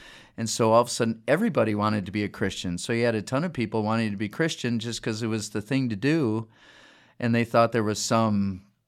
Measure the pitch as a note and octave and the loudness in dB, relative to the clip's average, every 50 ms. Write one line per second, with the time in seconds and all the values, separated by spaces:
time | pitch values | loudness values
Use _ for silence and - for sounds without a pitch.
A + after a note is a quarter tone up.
0 | - - - - - - _ - A2+ G#2+ - - A#2 A2 A2 A#2 A#2+ C3 - - | -20 -20 -20 -20 -20 -16 _ -6 -6 -4 0 2 4 6 6 6 4 4 0 0
1 | B2 A2+ A2 A2+ - - C#3 E3+ A3+ A#3 D3 C3 A2+ A2 G#2 G#2 G2+ G#2+ G#2+ G#2 | 0 0 0 -2 0 2 2 2 2 2 2 2 2 2 2 2 0 0 0 0
2 | F2+ F2+ F2+ G#2 G#2 G2 - - G#2+ F#2+ - - - F2+ F2 F2 - - A#2 A#2 | -2 -2 -2 -2 -2 -2 -2 -4 -4 -4 -4 -4 -4 -4 -4 -4 -4 -2 0 2
3 | A#2+ A#2+ A2+ G#2+ F#2 - B2+ C3+ E3 F#3+ D3+ - A2+ G#2 - A2+ G#2+ G#2+ A2 A2+ | 2 2 0 0 -2 -2 -2 -2 -2 -2 -2 -4 -4 -2 -2 -2 0 0 0 0
4 | A2+ A2 G2+ G2 A2 G2+ - - D#3+ D#3+ D#3 - - B2 A#2+ A2+ G#2+ A#2+ A2+ - | 0 -2 -2 -4 -6 -4 -2 -2 -2 -2 -2 -4 -4 -2 -2 -2 -4 -6 -8 -4
5 | - A#2 A2 G#2+ A#2+ A2 A2 A2 G#2 - - G#2+ G2+ - C3+ C3+ C3+ A#2+ A2 F#2+ | -4 -4 -4 -2 -2 -2 -2 -4 -4 -4 -6 -6 -4 -2 -2 -2 0 -2 -2 -2
6 | A2 C#3 D#3 E3 C#3+ A2 G#2+ A2+ A2+ - _ _ - - - - - - - - | 0 0 2 2 2 0 0 -2 -4 -8 _ _ -20 -20 -20 -20 -20 -20 -20 -20
7 | _ _ _ - - A#2 A#2 A#2 A#2 A#2 - A#2 A#2 A#2 A#2 A#2 G#2+ G#2+ G#2+ - | _ _ _ -4 -2 0 2 2 2 2 4 4 4 4 4 0 0 0 -2 -2
8 | - - B2 A2+ A2+ A2 G#2 G2+ G2 G2 F#2+ F2+ - _ _ _ _ | 0 0 2 2 4 4 2 2 0 -2 -4 -8 -12 _ _ _ _